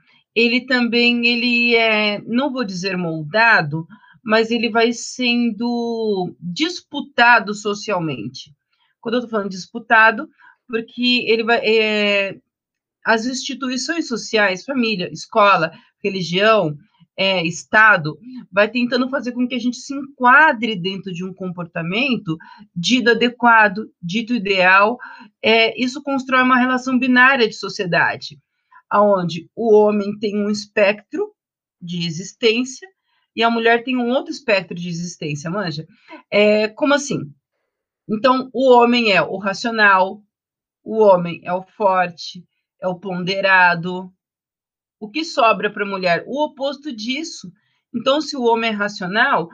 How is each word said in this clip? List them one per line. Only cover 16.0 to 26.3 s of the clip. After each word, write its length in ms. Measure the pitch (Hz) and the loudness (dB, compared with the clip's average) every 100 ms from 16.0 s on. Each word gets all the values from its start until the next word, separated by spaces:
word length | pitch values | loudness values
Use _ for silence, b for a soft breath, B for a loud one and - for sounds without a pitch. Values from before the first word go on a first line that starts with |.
religião, 720 | 202 190 165 175 208 220 165 147 b b b - | -6 -4 -4 2 4 4 2 -4 b b b -4
é, 240 | 190 185 170 | -2 0 -2
Estado, 720 | 170 - 220 220 196 151 151 240 254 185 | -6 0 4 6 4 0 -10 -16 -18 -6
vai 180 | 180 214 | 0 0
tentando 400 | 240 240 254 262 | 0 -2 -2 -2
fazer 220 | 269 233 | -4 -6
com 160 | 247 247 | -4 -4
que 80 | 254 | -2
a 40 | |
gente 180 | 233 240 | -4 -6
se 160 | - | -10
enquadre 800 | 277 277 - 254 269 311 240 220 214 | -10 -10 -2 4 6 6 2 -4 -4
dentro 380 | 175 196 190 | -6 -8 -10
de 100 | 175 | -10
um 100 | 185 | -10
comportamento 1040 | 185 185 180 170 175 165 202 277 220 - 156 B B B - | -10 -10 -10 -10 -8 -6 -4 -2 -4 -4 -10 B B B -6
dito 360 | 175 254 226 | 0 2 2
adequado, 800 | 226 233 - 240 226 208 190 220 _ | 2 2 2 4 6 4 0 -10 _
dito 320 | 170 208 220 | -6 -6 -2
ideal. 640 | 240 190 190 180 190 208 240 B B B _ | -4 0 2 4 6 4 0 B B B _
É, 400 | 214 226 226 208 | 2 4 2 0
isso 220 | 254 269 | -6 -6
constrói 400 | 285 277 254 | -6 -6 0